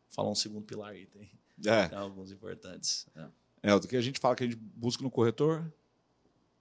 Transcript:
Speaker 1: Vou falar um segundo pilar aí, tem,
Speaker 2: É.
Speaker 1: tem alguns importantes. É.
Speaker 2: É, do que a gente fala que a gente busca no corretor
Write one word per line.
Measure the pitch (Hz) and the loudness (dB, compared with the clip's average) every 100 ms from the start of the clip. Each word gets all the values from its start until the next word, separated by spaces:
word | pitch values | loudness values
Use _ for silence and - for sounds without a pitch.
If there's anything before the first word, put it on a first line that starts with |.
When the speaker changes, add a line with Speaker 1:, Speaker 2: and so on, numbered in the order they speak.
| _ | _
Speaker 1:
Vou | - | -4
falar | 104 | -2
um | 104 | -2
segundo | 107 104 104 | -4 -8 -10
pilar | 110 104 | -10 -10
aí, | 95 95 | -14 -18
tem, | 101 101 - _ - 107 | -20 -20 -20 _ -4 4
Speaker 2:
É. | 110 87 | 4 4
Speaker 1:
tem | 101 | 0
alguns | 101 95 95 | -8 -10 -14
importantes. | 98 98 90 92 87 - - - 80 | -14 -12 -12 -14 -8 -4 -4 -8 -16
É. | 78 - _ _ 104 | -18 -20 _ _ 6
Speaker 2:
É, | 101 | 6
do | - | 6
que | 127 | 0
a | |
gente | 120 139 | 0 2
fala | 123 123 | 2 2
que | |
a | 123 | 0
gente | 113 | -4
busca | 107 117 117 - | -10 -4 -2 -2
no | 135 | -2
corretor | 123 117 117 151 160 165 - _ _ _ _ _ _ _ _ | 2 2 4 2 0 -4 -12 _ _ _ _ _ _ _ _